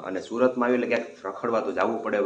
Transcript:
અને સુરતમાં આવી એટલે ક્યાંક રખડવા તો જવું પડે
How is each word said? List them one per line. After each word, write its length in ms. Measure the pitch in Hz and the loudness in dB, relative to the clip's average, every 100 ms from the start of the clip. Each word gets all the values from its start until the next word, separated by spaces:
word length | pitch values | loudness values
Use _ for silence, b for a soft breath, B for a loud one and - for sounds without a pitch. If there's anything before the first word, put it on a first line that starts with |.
| - | -4
અને 140 | 92 | -6
સુરતમાં 480 | - 113 127 123 123 | -4 2 2 4 2
આવી 80 | 123 | 2
એટલે 100 | 117 | 2
ક્યાંક 340 | 117 - - 95 | 0 -2 -8 -10
રખડવા 360 | - 120 113 104 | -4 -2 0 0
તો 60 | |
જવું 280 | 90 104 117 110 | 0 0 0 0
પડે 160 | 104 | 0